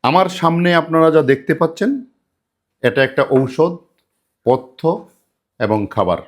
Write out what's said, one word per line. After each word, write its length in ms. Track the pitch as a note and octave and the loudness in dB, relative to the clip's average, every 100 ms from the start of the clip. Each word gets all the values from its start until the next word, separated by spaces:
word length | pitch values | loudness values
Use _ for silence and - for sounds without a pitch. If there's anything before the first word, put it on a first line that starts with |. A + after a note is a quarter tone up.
আমার 240 | B2 E3+ F#3 F3+ | 2 2 0 0
সামনে 280 | E3+ E3+ F3 E3+ | 0 2 2 0
আপনারা 280 | D#3+ D#3+ D#3+ D#3 | 0 2 4 4
যা 60 | C3+ | 2
দেখতে 220 | C3+ - - | 0 0 -2
পাচ্ছেন, 300 | D#3+ - A3 C#4 - _ _ _ _ _ _ _ | -2 -2 -4 -4 -10 _ _ _ _ _ _ _
এটা 180 | B2 A#2+ C3 | -2 0 0
একটা 140 | - C3+ C3+ | 0 0 0
ঔষধ, 340 | C3 C#3+ E3+ F3 _ _ _ _ _ _ A#2 | 0 -2 -2 -2 _ _ _ _ _ _ -2
পথ্য 340 | B2+ - - D#3+ G#3+ - _ _ _ _ _ | -2 -4 -6 -4 -4 -10 _ _ _ _ _
এবং 180 | G#2+ G#2+ G2 | -2 -2 -2
খাবার 260 | A2+ F2+ D#2+ | -2 -2 -2